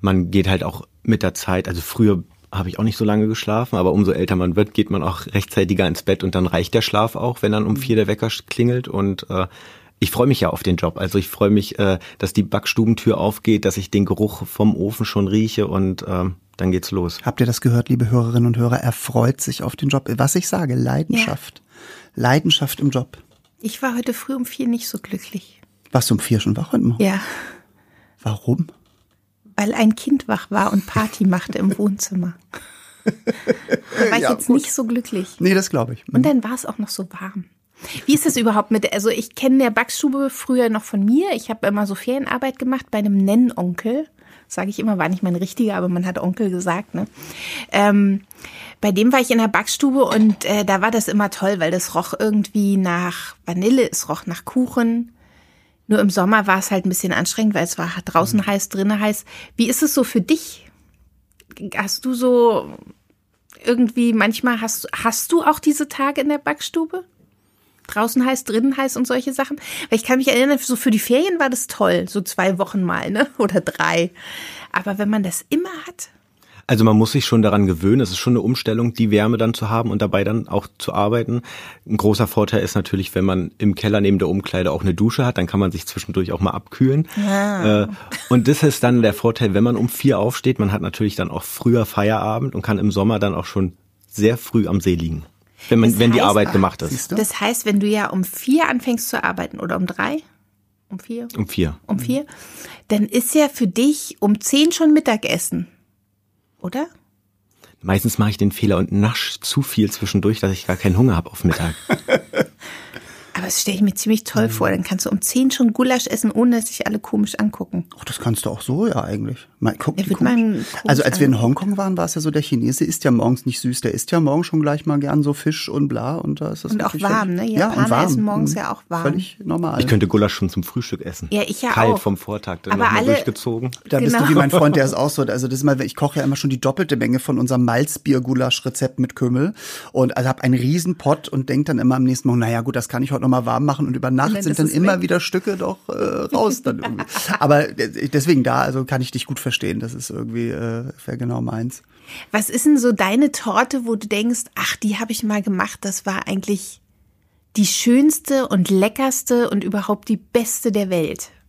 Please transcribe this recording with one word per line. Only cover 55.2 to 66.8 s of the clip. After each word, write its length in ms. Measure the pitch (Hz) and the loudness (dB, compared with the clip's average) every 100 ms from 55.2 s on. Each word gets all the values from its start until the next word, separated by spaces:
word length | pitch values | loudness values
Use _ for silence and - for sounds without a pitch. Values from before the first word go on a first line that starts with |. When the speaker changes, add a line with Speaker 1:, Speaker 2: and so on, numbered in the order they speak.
| _ _ _ _ _ _ - | _ _ _ _ _ _ 0
Speaker 3:
Nur 120 | 214 | 2
im 100 | 202 | 4
Sommer 380 | 185 185 220 202 | 2 2 2 2
war 120 | 190 | 0
es 120 | 190 | 2
halt 140 | 196 185 | -2 0
ein 40 | |
bisschen 240 | 180 185 | -2 -2
anstrengend, 400 | - 180 - 220 | -2 -2 0 0
weil 100 | 190 | 0
es 140 | 170 - | -2 -4
war 120 | 170 170 - | -6 -6 -2
draußen 340 | - 190 208 | 0 2 0
Speaker 2:
Mhm. 40 | 196 | 0
Speaker 3:
heiß, 220 | 202 - | -2 -2
drinnen 300 | 196 196 214 | -2 0 2
heiß. 240 | 214 208 - - - - | 0 -2 -8 -20 -20 -2
Wie 140 | 233 | 0
ist 140 | 262 | 2
es 100 | 302 | 2
so 100 | 294 | 2
für 180 | 240 226 | 2 0
dich? 440 | 180 320 - - - _ _ _ _ _ _ _ _ - 202 - | 0 -2 -2 -18 -20 _ _ _ _ _ _ _ _ -14 -10 -6
Hast 300 | 202 - 262 | -6 -4 -4
du 80 | |
so 600 | 247 254 247 233 208 73 - - - _ _ _ _ _ - - | 0 2 6 4 2 -4 -16 -20 -20 _ _ _ _ _ -8 -2
irgendwie, 480 | 240 240 247 233 | 2 2 2 2
manchmal 480 | 220 214 220 247 233 | 4 2 2 0 0
hast, 260 | 226 - - | -4 -6 -6
hast 380 | - 233 226 - | -2 -2 -2 0
du 120 | 330 | 2
auch 160 | 294 302 | 2 2
diese 280 | 320 294 294 | 0 0 -4
Tage 320 | - 277 285 | -2 -2 0
in 80 | 277 | 0
der 80 | 294 | -2
Backstube? 680 | 294 294 - 339 | -2 -6 -4 -4